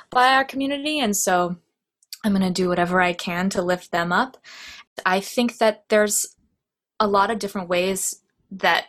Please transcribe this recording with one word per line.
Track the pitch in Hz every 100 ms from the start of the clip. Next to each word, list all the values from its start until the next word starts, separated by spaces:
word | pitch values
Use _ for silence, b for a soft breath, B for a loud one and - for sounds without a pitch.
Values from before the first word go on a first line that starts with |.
| B
by | 247 254
our | 262
community. | 269 269 269 285 294 302
And | 226 202
so | - 180 175 175 _ _ _ _ - -
I'm | 214
gonna | 196 185
do | 180 180
whatever | 180 175 185
I | 180
can | 175 - 175 190
to | 196
lift | 180 180 -
them | 175 170
up. | 185 262 - B B B B B -
I | 185 190
think | - - 240 -
that | 220 214 -
there's | 214 208 - - _ _ _ _ _ _ -
a | 214
lot | 202 202
of | 214
different | 196 208 175
ways | 180 185 190 - - _ _ -
that | 190 180 170